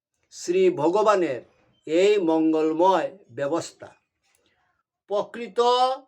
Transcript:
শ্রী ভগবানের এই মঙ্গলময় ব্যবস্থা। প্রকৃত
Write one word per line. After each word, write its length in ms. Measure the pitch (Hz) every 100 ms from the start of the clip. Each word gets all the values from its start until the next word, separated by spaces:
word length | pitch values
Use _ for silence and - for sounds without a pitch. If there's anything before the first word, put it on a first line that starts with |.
| _ _ _
শ্রী 400 | - - 185 185
ভগবানের 680 | 143 156 202 220 196 160 117 - _ _ _ -
এই 320 | 165 196 208
মঙ্গলময় 1000 | 165 160 160 156 156 156 185 180 139 - _
ব্যবস্থা। 640 | 120 143 165 - - 101 _ _ _ _ _ _ _ _ _ _ _ -
প্রকৃত 540 | 202 196 233 233 190 240 247 254 269